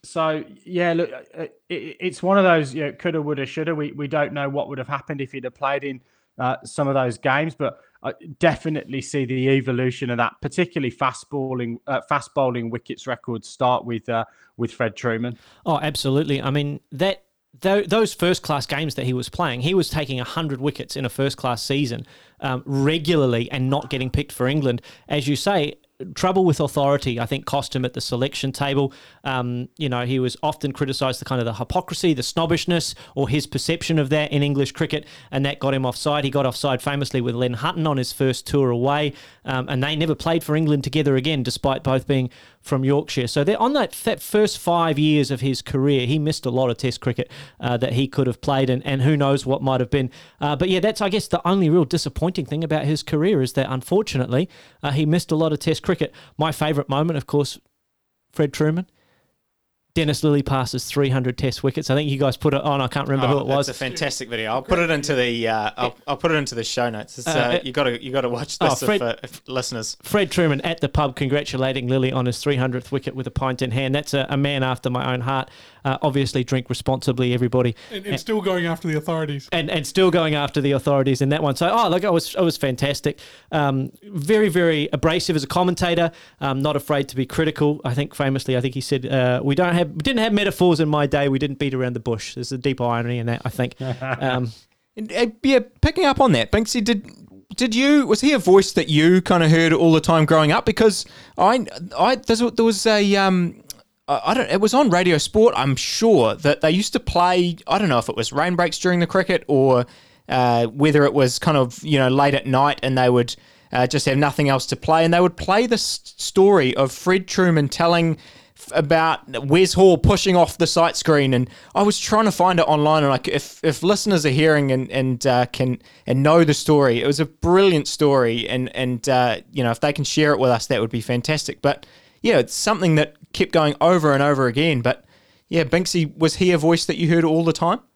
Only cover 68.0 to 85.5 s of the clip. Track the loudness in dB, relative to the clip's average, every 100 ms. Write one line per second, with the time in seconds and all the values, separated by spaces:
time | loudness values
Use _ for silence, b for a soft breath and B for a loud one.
68 | -4 -4 -2 -6 -8 -2 -2 0 0 -2
69 | -2 -6 -12 -18 -8 -6 -6 -8 -10 -12
70 | -2 -2 0 2 2 0 -4 -4 -2 0
71 | -2 -2 -2 -2 -2 -2 -2 -2 0 0
72 | 0 0 -2 -2 -2 0 0 -4 -6 -6
73 | -6 -8 -8 -4 -4 -4 -4 -2 -2 -2
74 | -2 -4 -2 -2 0 0 -2 -2 -4 -4
75 | -2 -4 -2 -4 -6 B B B -6 -2
76 | 0 0 -2 -2 -2 -4 -4 -6 -2 -2
77 | -2 0 0 0 0 2 0 -4 B -12
78 | -6 -8 -2 -2 0 -2 -2 -4 -4 -4
79 | -4 -4 -4 -8 -6 -4 -2 -4 -4 2
80 | 4 4 2 0 -2 0 0 0 2 2
81 | 2 2 2 2 0 0 0 2 2 0
82 | 2 0 -2 0 0 0 -4 -2 -2 -2
83 | -4 -6 B B B -2 0 0 -4 -10
84 | -12 -8 0 2 2 2 2 2 -2 0
85 | 0 0 0 -2 0